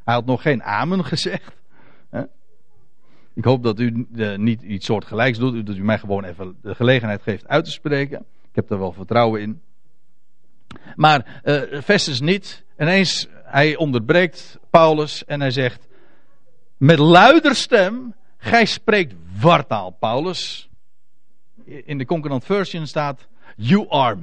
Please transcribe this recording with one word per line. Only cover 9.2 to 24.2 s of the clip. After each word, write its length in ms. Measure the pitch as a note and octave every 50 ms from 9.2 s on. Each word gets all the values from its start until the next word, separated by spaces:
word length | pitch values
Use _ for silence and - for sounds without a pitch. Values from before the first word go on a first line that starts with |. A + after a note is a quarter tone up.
| A#2+ A2+ A2 G#2+
in. 200 | G#2 G#2 A2 E3 - - - - - - - - - - - - - - - - - - - - - - - - - - -
Maar, 440 | - D3 D#3 D3+ C#3 A2+ - - - -
eh, 380 | - D3 D3 C3 - - C#3+
Festus 400 | C3 - G3+ G3 - - C#3+ A#2+
niet. 440 | C3+ D#3 F#3+ G3+ G3 - - - - - - -
Ineens, 500 | D3+ D#3 F3+ G3 F#3+ D#3 - - - - - - -
hij 320 | - - C#3 D3 D#3 D3+
onderbreekt 800 | C3+ E3 D3 B2+ A#2+ G#2 B2 E3 F3 F#3 F3 - - - - - - - -
Paulus 540 | - E3+ D#3+ D#3+ D#3 D3+ D3+ D3 - - -
en 160 | - D3 D3
hij 100 | C#3+ C3+
zegt... 380 | B2 C3 C3 B2 - - - - - - - - - - - - - - - - - - - - - -
Met 180 | C3+ C#3 E3+ D3+
luider 560 | D3 D#3+ F3 F3 G3+ B3 D4+ E4+ - D4 C4
stem: 600 | - - - C4 A3 F#3 F#3 A3 B3 B3+ A#3+ G#3 - - - -
"Gij 280 | - - - - A#3 -
spreekt 500 | B2 - - - - G#3+ G#3 F3+ C3+ G#2 E2+ D#2+ E2+ F#2 G2+
wartaal, 500 | A2 D#3+ F3 D3 C#3+ - - G#2 F#2+ F#2
Paulus." 800 | F#2 - - A2 A2+ C3 D#3 F#3 F3 - - - - - - - - - - - - - - - - - - - - - - - - - -
In 340 | - D3 D3 A#2 - D3+ C#3
de 60 | C3+
Concordant 400 | - F#3 E3 D3 D3+ C#3 B2+ -
Version 420 | - G3 G#3 F#3+ - - F3 D#3
staat: 420 | C#3+ - D#3 D3 C#3+ C#3 - - - - - - - -
"You 300 | - G#2 A#2 E3+ G#3 A3 -
are 280 | D#3 D3 C3+ A#2+ G#2+ F#2